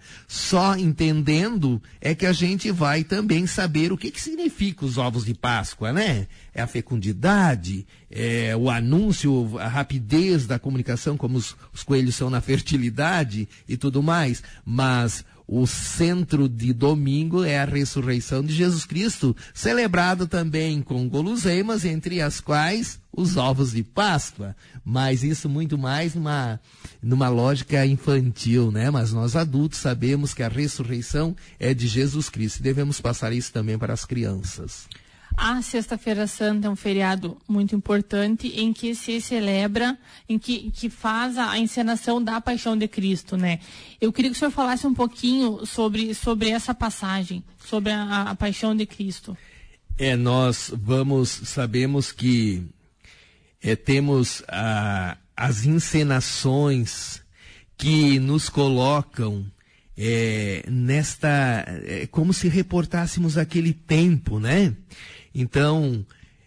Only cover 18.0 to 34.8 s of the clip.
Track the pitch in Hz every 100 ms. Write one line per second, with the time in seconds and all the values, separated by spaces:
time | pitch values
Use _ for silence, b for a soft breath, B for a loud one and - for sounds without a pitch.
18 | 127 123 - 131 151 156 180 165 - 156
19 | 220 - 135 - B - 214 240 226 175
20 | 180 185 175 180 165 156 160 147 127 123
21 | 127 139 170 233 180 175 208 220 170 160
22 | 175 180 147 - - 147 160 214 240 -
23 | - - 180 - 131 131 135 113 107 -
24 | 208 151 - - 98 - B B - 127
25 | 131 127 143 156 151 143 160 147 131 143
26 | 170 165 151 147 120 110 B B B B
27 | 113 127 127 120 123 139 - 143 135 139
28 | - 139 127 - 113 120 117 107 127 139
29 | 110 113 117 151 165 135 151 - 143 117
30 | 120 143 143 - 117 117 147 - 120 120
31 | 117 147 165 185 B B 127 127 120 110
32 | 139 151 147 110 110 - 135 135 143 143
33 | 120 117 110 120 - 117 110 110 113 113
34 | - 120 107 95 92 - - -